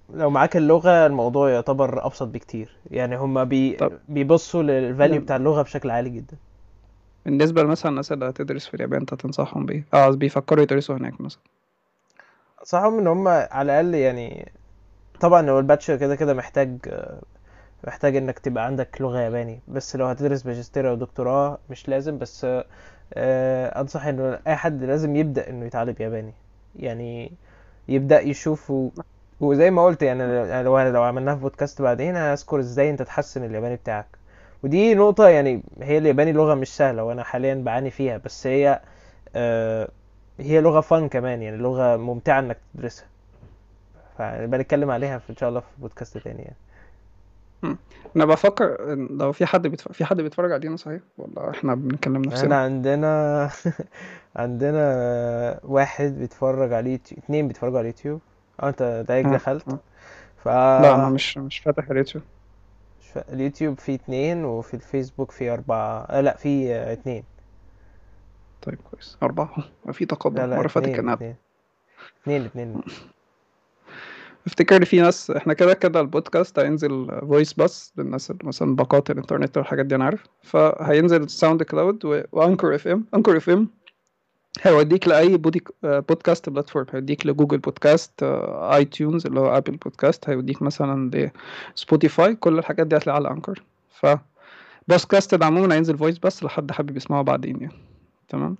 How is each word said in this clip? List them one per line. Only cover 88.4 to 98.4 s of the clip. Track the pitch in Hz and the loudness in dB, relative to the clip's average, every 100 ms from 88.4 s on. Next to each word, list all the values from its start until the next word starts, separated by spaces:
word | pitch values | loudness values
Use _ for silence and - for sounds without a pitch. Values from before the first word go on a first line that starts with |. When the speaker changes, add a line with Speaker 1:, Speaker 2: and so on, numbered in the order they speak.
| 50 - 90 143 | -4 -6 2 4
Speaker 2:
آي | |
تيونز | 143 - 151 165 160 | 2 0 -2 -2 -2
اللي | 131 | 0
هو | 135 135 | 2 2
آبل | 135 135 | 0 -6
بودكاست، | - - 139 170 - | -10 0 0 0 -4
هيوديك | 131 127 139 | -4 -4 -4
مثلًا | 143 - 143 135 131 139 147 - - - - - | -4 -2 -4 -2 -4 -2 -4 -6 -18 -16 -16 -14
لسبوتيفاي. | - 156 156 - 180 | 0 2 4 4 2
كل | 226 170 160 | 4 0 0
الحاجات | 160 - 156 | -2 -2 0
دي | 151 | 0
هتلاقيها | 151 143 | 0 -2
على | 143 | -2
أنكر. | 156 165 196 _ _ _ | -6 -10 -12 _ _ _
ف | _ 147 147 - _ - - - - - | _ 2 2 -2 _ -20 -20 -20 -14 2
بودكاست | 175 - 196 - | 2 4 2 4
ده | 180 160 | 2 4
عمومًا | 165 190 | 4 4
هينزل | 156 165 151 | 4 2 0
فويس | 156 170 | 0 0
بس | 180 - | -2 -2
لحد | 143 - 143 | -6 -6 -6
حابب | 131 143 139 | -6 -6 -8
يسمعه | - 143 | -4 -2
بعدين | 135 135 131 127 | 0 0 -2 -8
يعني. | 127 - - _ _ _ _ | -10 -16 -20 _ _ _ _
تمام؟ | 139 | -6